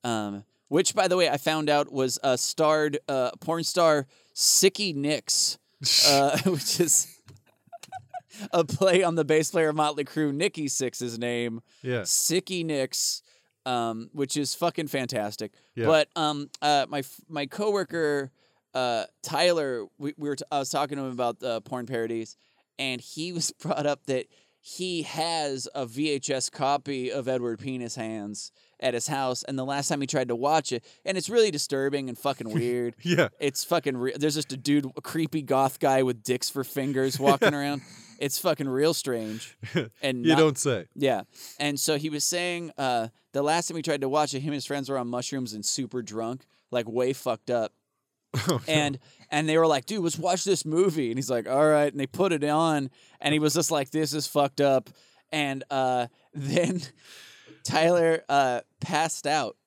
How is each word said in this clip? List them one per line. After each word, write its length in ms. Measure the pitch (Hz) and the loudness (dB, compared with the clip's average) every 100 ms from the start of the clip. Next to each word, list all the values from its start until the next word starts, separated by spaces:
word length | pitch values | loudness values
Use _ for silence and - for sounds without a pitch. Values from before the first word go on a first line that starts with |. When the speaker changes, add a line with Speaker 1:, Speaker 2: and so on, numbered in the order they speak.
Speaker 1:
Um, 420 | 123 113 104 101 104 _ _ | -2 -2 -2 -8 -12 _ _
which, 260 | 127 - | 0 2
by 140 | - 185 | 2 2
the 80 | 180 | 4
way, 140 | 165 | 2
I 80 | 139 | 2
found 320 | - 156 151 | 0 0 2
out 200 | 147 147 | 2 2
was, 280 | 139 131 - | 0 -2 0
uh, 140 | 139 127 | 0 0
starred, 640 | - - 156 156 151 143 - | -2 2 2 4 2 -2 -2
uh, 220 | 135 123 - | 0 0 -4
porn 240 | - 165 | -4 -4
star 420 | 160 - 165 151 135 _ _ | -2 4 4 4 0 _ _
Sicky 600 | - - - 196 - 202 | 0 2 6 4 4 -4
Nicks, 640 | 143 143 147 - - - - _ _ | -2 -2 -2 -2 0 0 -4 _ _
Speaker 2:
<laughs> 240 | 131 - - | 2 4 6
Speaker 1:
uh, 300 | 139 139 147 | 6 6 4
<laughs> 60 | |
which 360 | 185 165 - - | 2 0 -2 0
is 380 | 170 - - - _ - _ _ _ 698 - 762 - 740 _ 214 208 | 2 2 0 -10 _ -20 _ _ _ -20 -16 -16 -14 -18 _ -16 -2
a 100 | 175 | 0
play 380 | 160 - 190 180 | 0 2 4 4
on 120 | 180 | 2
the 100 | 165 | 0
bass 260 | 151 156 156 | 2 2 2
player 200 | - 156 | 2 2
of 60 | 151 | 2
Motley 280 | 151 147 | 0 0
Crue, 300 | 139 - 151 | -6 0 0
Nikki 320 | 139 196 165 147 | 0 -2 -2 -4
Sixx's 520 | - 127 - 123 117 | -2 -2 -4 -8 -4
name. 440 | 120 120 120 113 _ _ | -4 -2 -4 -6 _ _
Speaker 2:
Yeah. 200 | 131 123 | -4 -4
Speaker 1:
Sicky 640 | 92 - - 175 - 185 | 0 0 2 0 -2 -6
Nicks, 580 | 165 147 131 - - - _ _ _ _ 131 | -2 -2 -2 -2 -4 -4 _ _ _ _ -4
um, 440 | 123 117 113 113 | -2 -2 -4 -10
which 240 | 151 139 151 | -4 -2 0
is 160 | 135 - | -2 0
fucking 320 | 170 165 156 | -2 -2 -4
fantastic. 640 | 139 123 120 104 - 107 _ _ - | -4 -4 -4 -4 -6 -10 _ _ -2
Speaker 2:
Yeah. 100 | 113 | 4
Speaker 1:
But, 220 | 156 151 - | 4 2 0
um, 340 | 151 147 143 - | -2 -2 -8 -4
uh, 260 | 147 147 131 | 2 2 2
my 100 | 143 | -4
f-, 220 | 135 - _ | -8 -12 _
my 180 | 156 139 | -8 -6
coworker, 880 | - 208 202 175 170 156 143 135 _ _ _ _ | -2 0 0 -2 0 0 0 -2 _ _ _ _
uh, 300 | 127 123 117 101 _ | -4 0 -2 -4 _
Tyler, 640 | - 147 175 170 143 123 104 _ | -6 2 4 4 0 -4 -8 _
we, 140 | 143 156 | -10 -6
we 100 | 147 | -6
were 80 | 139 | -6
t-, 80 | - | -4
I 80 | 147 | -4
was 100 | 131 | -2
talking 300 | 151 143 143 | -2 -2 -4
to 60 | |
him 80 | 135 | -6
about, 280 | 123 123 117 | -2 -2 -2
uh, 180 | 135 113 | -4 -4
porn 260 | - 127 117 | -6 -10 -6
parodies, 500 | 127 113 113 113 - _ _ _ - | -4 -2 -4 -6 -14 _ _ _ -6
and 220 | 135 123 | -6 -6
he 320 | - - 170 | -10 -8 -6
was 200 | 170 - | -4 -4
<laughs> 80 | - | -6
brought 240 | 151 170 147 | -4 -2 0
up 180 | 143 - | -2 -2
that 200 | 131 - _ _ _ | -4 -4 _ _ _
he 420 | - - 185 175 | -18 -8 -4 -4
has 680 | 151 160 165 165 147 135 123 | -6 -4 -2 -2 -2 -4 -6
a 120 | 143 127 | -8 -8
V 240 | 117 156 | -2 -2
H 180 | 143 - | -2 -2
S 200 | 135 - | -4 -4
copy 600 | - 135 143 143 139 127 | -2 0 0 -2 -4 -4
of 180 | 120 123 | -4 -2
Edward 300 | 131 120 113 | -2 -2 -4
Penis 340 | 139 127 120 | -6 -6 -8
Hands 560 | 127 113 110 104 101 - _ _ _ | -8 -8 -6 -8 -10 -12 _ _ _
at 120 | 131 | -2
his 120 | 120 127 | -2 -2
house, 360 | 143 131 123 | -2 -2 -4
and 140 | - 135 | -4 -6
the 60 | |
last 240 | 131 139 135 | -4 -4 -2
time 120 | 147 | -2
he 60 | 139 | 0
tried 220 | 151 127 | -2 0
to 80 | 117 | 0
watch 360 | 135 156 147 | 2 2 2
it, 120 | 120 - - | -6 -6 -12
and 120 | - 185 | -6 -4
it's 140 | 175 | 0
really 200 | 233 220 | 4 4
disturbing 580 | 147 - 139 139 139 131 | 2 -2 0 0 0 -4
and 100 | 120 | -4
fucking 320 | 143 135 117 | -4 -4 -2
Speaker 2:
<laughs> 40 | |
Speaker 1:
weird. 420 | 110 120 123 120 - | -2 0 0 -2 -4
Speaker 2:
Yeah. 260 | 175 175 135 _ | -2 2 2 _
Speaker 1:
It's 240 | 143 135 | -4 -2
fucking 320 | - 170 147 127 | 0 0 0 -2
re-, 180 | 127 143 | -2 0
there's 180 | 151 | 0
just 180 | 147 147 | 0 -6
a 40 | 139 | -6
dude, 320 | 143 147 135 139 | 2 2 2 -8
a 40 | |
creepy 400 | - 160 160 160 | -6 -4 -2 -4
goth 360 | 135 131 135 - | 0 2 2 2
guy 240 | 147 135 | 2 4
with 200 | 131 117 | 2 0
dicks 280 | 127 123 - | -2 -2 -2
for 140 | 143 | -4
fingers 540 | 131 - 135 135 131 135 | -6 -4 -2 0 0 2
walking 340 | 135 139 214 | 4 6 4
Speaker 2:
<laughs> 0 | |
Speaker 1:
around. 280 | 147 143 143 - - - - | 2 -4 -6 -10 -20 -20 -6
It's 200 | 143 - | -4 -2
fucking 300 | 185 151 139 | 0 0 0
real 240 | 131 151 | 2 2
strange. 600 | 160 - 120 110 113 - - - | 2 -2 -4 -4 -8 -12 -16 -4
Speaker 2:
<laughs> 280 | 175 - _ | -4 -4 _
Speaker 1:
And 220 | 139 127 | -4 0
Speaker 2:
You 80 | 131 | 4
Speaker 1:
not 60 | 151 | 6
Speaker 2:
don't 200 | 156 135 | 6 4
say. 280 | 147 113 82 | -2 -2 -4
Speaker 1:
Yeah. 280 | - 135 110 - - - - | -2 0 0 -4 -16 -20 -6
And 180 | 147 139 | -4 -2
so 180 | - 147 | -2 -2
he 120 | 156 | -2
was 140 | 147 | -4
saying, 460 | - 175 175 175 170 - | -2 -2 -2 -4 -8 -4
uh, 300 | 135 123 113 _ _ | 0 0 -2 _ _
the 100 | 135 | -2
last 260 | 143 165 175 | 0 0 0
time 80 | 165 | -6
he 60 | |
tried 180 | 160 147 | -2 0
to 60 | 135 | 2
watch 240 | 147 151 | 2 0
it, 60 | 139 | -2
him 80 | 147 | -4
and 60 | |
his 100 | 143 - | -4 -4
friends 220 | 143 135 | -6 -2
were 80 | 135 | -4
on 100 | 120 | -2
mushrooms 440 | 123 120 139 123 | -4 -4 -6 -6
and 120 | 107 104 | -6 -4
super 340 | - 123 127 | -4 -4 -6
drunk, 440 | 107 107 117 131 _ _ _ | -6 -6 -6 -8 _ _ _
like, 180 | 123 113 | -4 -2
way 240 | 117 127 | 0 0
fucked 380 | 135 - 113 - | 0 -2 -4 0
up. 220 | 120 110 _ | -2 -2 _
Speaker 2:
<laughs> 60 | _ _ _ _ _ 127 104 | _ _ _ _ _ -4 0
Oh, 60 | 143 | 0
no. 40 | - | 2
Speaker 1:
And, 320 | 156 147 135 _ _ - | 2 2 -2 _ _ -4
and 180 | 147 156 | -2 2
they 80 | 156 | 4
were 80 | 165 | 6
like, 180 | 143 - | 4 0
"Dude, 160 | 214 | -2
let's 160 | 170 160 | -2 -2
watch 240 | 175 180 | 0 0
this 220 | 196 185 | 2 0
movie." 460 | 160 156 196 160 123 | 2 2 2 2 -2
And 60 | 123 | -2
he's 120 | 131 | 0
like, 180 | 123 107 | -2 0
"All 200 | 135 156 | 4 6
right." 240 | 151 147 | 6 4
And 80 | 143 | 0
they 60 | 135 | -6
put 240 | - 196 | 0 2
it 100 | 160 | 2
on, 480 | 147 151 165 151 135 _ _ _ | 2 2 2 2 -2 _ _ _
and 120 | - | 0
he 60 | 151 | 2
was 160 | 151 | 2
just 160 | 147 156 | 2 2
like, 200 | 156 139 | 0 0
"This 200 | 156 156 | -2 -2
is 140 | 151 139 | -2 -2
fucked 340 | 147 143 - | 0 0 2
up." 300 | 143 135 - - _ _ _ | 4 4 0 -20 _ _ _
And, 320 | 156 143 135 - | -4 -2 -4 -4
uh, 380 | 139 131 127 120 _ | 0 2 2 -2 _
<laughs> 140 | _ | _
then 460 | - 139 170 170 185 135 _ - - - - - - | -8 0 2 2 0 -6 _ -20 -20 -20 -20 -20 -14
Tyler, 600 | - - 160 175 165 165 - | -2 4 4 6 4 2 2
uh, 340 | 143 135 123 - _ | 2 4 0 -6 _
passed 480 | 143 165 160 - 151 | -4 0 -2 -2 -2
out 280 | 151 120 - | 0 -2 -6